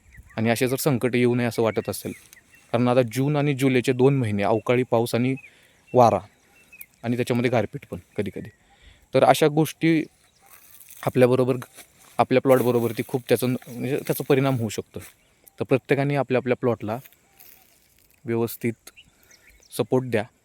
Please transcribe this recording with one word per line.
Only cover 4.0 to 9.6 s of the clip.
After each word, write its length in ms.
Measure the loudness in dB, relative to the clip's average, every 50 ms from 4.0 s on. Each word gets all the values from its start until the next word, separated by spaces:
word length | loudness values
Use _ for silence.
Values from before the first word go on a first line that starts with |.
| 2 2 2
महिने 260 | 2 0 -2 -2 0 0
अवकाळी 400 | 0 0 0 0 0 0 0 0
पाऊस 320 | 0 0 0 0 0 -2
आणि 200 | -2 -2 -2 -4 -6 -10 -20 _ _ _ _ _ _ _ _ 4
वारा 260 | 4 6 6 4 0 -4 -8 _ _ _ _ _ _ _ _ _ -20 -20 _ _ _ -6
आणि 120 | -4 -4
त्याच्यामध्ये 360 | -2 -2 -2 0 0 0 0
गारपीट 340 | 0 0 -2 -2 -6 -12 -14 -12
पण 80 | -14 -14 -14 _ -8
कधीकधी, 320 | -6 -6 -6 -6 -12 -14 -14 -18 _ _ _ _ _ _ -20 -20 _ _ _ 0
तर 100 | 4 6
अशा 240 | 6 6 6 4
गोष्टी 560 | 2 2 2